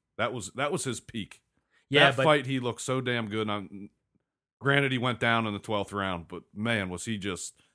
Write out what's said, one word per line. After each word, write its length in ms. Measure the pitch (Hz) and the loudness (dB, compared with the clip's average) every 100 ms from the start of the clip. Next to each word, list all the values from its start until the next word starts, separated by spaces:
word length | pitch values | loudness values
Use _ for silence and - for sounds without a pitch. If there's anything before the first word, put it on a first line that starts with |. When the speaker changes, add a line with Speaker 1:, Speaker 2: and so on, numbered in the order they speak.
| _ - | _ -4
Speaker 1:
That 160 | 113 | -2
was, 180 | 120 90 | -4 -8
that 180 | 113 147 | -4 -2
was 120 | 151 | -2
his 160 | 135 110 | -4 -6
peak. 420 | - 113 92 - _ _ _ _ - | -8 -10 -10 -12 _ _ _ _ 0
Speaker 2:
Yeah, 160 | 143 143 | 6 6
Speaker 1:
That 100 | 131 | 6
Speaker 2:
but 60 | |
Speaker 1:
fight, 220 | 143 147 131 | 6 4 2
he 120 | 135 | -2
looked 220 | 123 110 | -2 -4
so 200 | - 131 | -2 -2
damn 260 | 123 120 110 | 0 -2 -2
good. 220 | 107 107 | -2 -2
I'm, 400 | 104 95 98 101 _ _ _ _ _ _ _ | -4 -6 -12 -16 _ _ _ _ _ _ _
granted, 320 | 135 143 135 | 2 4 4
he 60 | 127 | 2
went 220 | 123 117 | 0 2
down 260 | 117 117 110 | 2 4 2
in 60 | |
the 60 | 101 | -4
twelfth 340 | - 107 98 | -2 -2 -2
round, 360 | 101 95 87 80 | -2 -2 -2 -6
but 160 | 87 - | -14 -14
man, 340 | 101 113 113 92 | -6 -2 0 -2
was 160 | 90 | -4
he 140 | - 107 | -6 -6
just, 360 | 98 87 - - _ | -4 -6 -8 -16 _